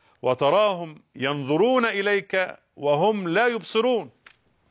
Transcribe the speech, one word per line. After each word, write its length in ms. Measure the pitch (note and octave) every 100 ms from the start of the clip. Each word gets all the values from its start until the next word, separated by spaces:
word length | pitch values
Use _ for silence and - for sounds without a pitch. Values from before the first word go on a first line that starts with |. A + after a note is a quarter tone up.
| _ _
"وتراهم 800 | A#2+ B2+ C#3 F3 G#3+ F3+ E3+ D3+ _ -
ينظرون 720 | C3 D3 C3 D3+ A3+ B3+ A#3
إليك 680 | G3+ G3 G3+ F#3+ F#3+ F#3 - _ -
وهم 520 | C#3+ D3 G3 G#3+ F3
لا 180 | F3 A#3+
يبصرون". 640 | A#3 E3+ A3 A#3 A#3+ C#3+ _ - _ _ _ _